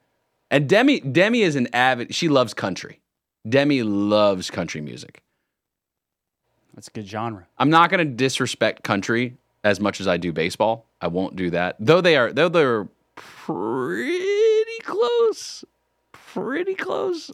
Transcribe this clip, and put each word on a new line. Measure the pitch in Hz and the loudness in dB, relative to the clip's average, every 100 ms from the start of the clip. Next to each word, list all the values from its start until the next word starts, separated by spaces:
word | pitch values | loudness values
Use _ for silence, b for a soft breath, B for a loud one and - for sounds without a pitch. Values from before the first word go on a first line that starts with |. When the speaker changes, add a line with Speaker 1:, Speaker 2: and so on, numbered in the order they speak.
| _ _ _ _ - | _ _ _ _ 0
Speaker 1:
And | 143 139 | 2 4
Demi, | 196 277 233 | 4 4 2
Demi | 135 127 202 240 | 2 2 4 4
is | 190 143 | 2 0
an | 120 | 0
avid, | 120 127 123 113 | 2 2 0 -4
she | - 165 | -2 2
loves | 139 120 | 4 2
country. | - 101 90 - - _ _ _ _ 110 | -2 -6 -6 -12 -20 _ _ _ _ 0
Demi | 135 143 135 | 2 2 0
loves | 110 101 104 104 104 95 87 | 0 0 2 4 4 0 -4
country | - 82 78 | -8 -8 -8
music. | 73 60 - - _ _ _ _ _ _ _ _ _ _ _ _ _ _ _ | -12 -14 -18 -20 _ _ _ _ _ _ _ _ _ _ _ _ _ _ _
Speaker 2:
That's | - - | -20 -16
a | |
good | 113 101 | -14 -10
genre. | 107 113 104 90 - | -6 -6 -8 -8 0
Speaker 1:
I'm | 139 | 4
not | 165 170 | 6 6
gonna | 185 | 4
disrespect | 160 117 131 - 127 - 110 - | 0 0 0 0 -2 0 -2 -2
country | - 101 98 117 123 123 _ _ | -2 -2 0 -2 -2 -8 _ _
as | 104 98 | 0 0
much | 104 - | -2 -2
as | 95 | 0
I | 90 | 0
do | 87 | -2
baseball. | 78 87 - 107 117 _ - | -2 -2 0 -2 -2 _ -8
I | 87 | -6
won't | 87 92 92 | -4 -4 -4
do | 87 | -4
that. | 85 90 - | -2 -4 -2
Though | 110 175 | 2 4
they | 175 147 | 4 4
are, | 113 | 2
though | 120 175 | 0 0
they're | 170 139 113 92 _ _ | 2 2 0 -4 _ _
pretty | - - - - 123 101 131 127 190 254 359 381 403 453 440 453 453 | -20 -20 -16 -10 -6 -4 -4 -4 -6 -6 -4 -2 2 2 2 0 -6
close. | - 381 480 480 453 - - - - _ _ _ _ | -6 -2 0 2 0 -2 -10 -16 -20 _ _ _ _
Pretty | - - - - 285 381 | -20 -12 -8 -6 -4 -4
close. | 381 381 - 392 339 - | -6 -6 -4 -4 -6 -10